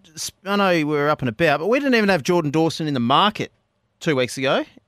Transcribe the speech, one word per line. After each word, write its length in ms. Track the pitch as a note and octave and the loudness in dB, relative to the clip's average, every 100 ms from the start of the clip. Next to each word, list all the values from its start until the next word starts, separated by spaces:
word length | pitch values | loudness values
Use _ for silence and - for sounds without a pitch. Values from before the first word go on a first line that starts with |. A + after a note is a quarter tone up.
| - D#3 | -14 -14
sp-, 240 | - - F3+ | -12 -10 -4
I 100 | G3+ | 0
know 160 | G3 | 2
we 100 | E3+ D3 | 0 0
were 240 | D3 D3 | 0 0
up 120 | D3+ | 0
and 60 | B2+ | -2
about, 300 | A2 E3 C#3+ | 0 0 0
but 80 | F3 | 0
we 120 | C4+ | 0
didn't 160 | C#4+ A#3 | 2 2
even 140 | G3+ | 2
have 140 | F3+ | 2
Jordan 260 | B2+ F3 D3 | 2 0 0
Dawson 360 | D#3 D#3+ - D#3 | 0 0 -2 -4
in 60 | |
the 60 | C3+ | -2
market 520 | A#2 C#3+ G3+ - A#2 _ _ _ _ _ | 2 4 2 0 -8 _ _ _ _ _
two 160 | E3+ C#3 | -2 0
weeks 220 | B2 - | -2 -2
ago. 260 | C3 G3+ D4+ - | -2 -2 -4 -14